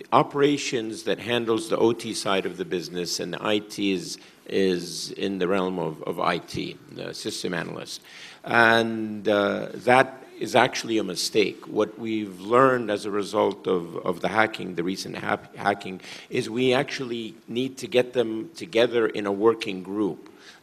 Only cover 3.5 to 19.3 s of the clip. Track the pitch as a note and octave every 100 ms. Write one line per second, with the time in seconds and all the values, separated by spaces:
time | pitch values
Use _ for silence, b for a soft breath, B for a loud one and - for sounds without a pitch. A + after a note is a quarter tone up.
3.5 | G#2+ G#2+ - G2+ F#2+ E2 - B B -
4.5 | G2 F#2+ F2 E2+ E2 - - G2 G2 F2
5.5 | G2 F#2 F#2 E2 D#2 - E2+ E2+ F2 -
6.5 | - E2 - - E2+ F2 - A2+ - -
7.5 | F2 E2+ E2 - - B B B B -
8.5 | A#2 A2+ A#2 A2+ A2+ A2 G#2+ G2+ G2+ G2+
9.5 | G2 - - A#2+ B2+ C3 - - - G#2+
10.5 | A#2 C3 - A#2 A2 F#2+ F2 - A2 F#2
11.5 | - D#2+ D#2 G#2+ - A2+ A2 G#2 F2+ G2
12.5 | A#2+ C3+ B2 G#2+ G#2 G#2 G2+ F#2+ G#2 G#2
13.5 | F#2+ - F#2 E2+ F2 - F2 F2+ G#2 A2
14.5 | - F#2+ E2+ F#2 F#2+ G2 - G#2 G#2 -
15.5 | - G#2 G2+ G2 F#2 B B B - A2
16.5 | A2+ C3 B2+ A#2 - B2+ A#2+ A2 - -
17.5 | A#2 C3 - A#2+ B2 B2 B2+ A2+ A2 -
18.5 | - F#2+ A2 A#2+ A#2 A2 A2+ G2+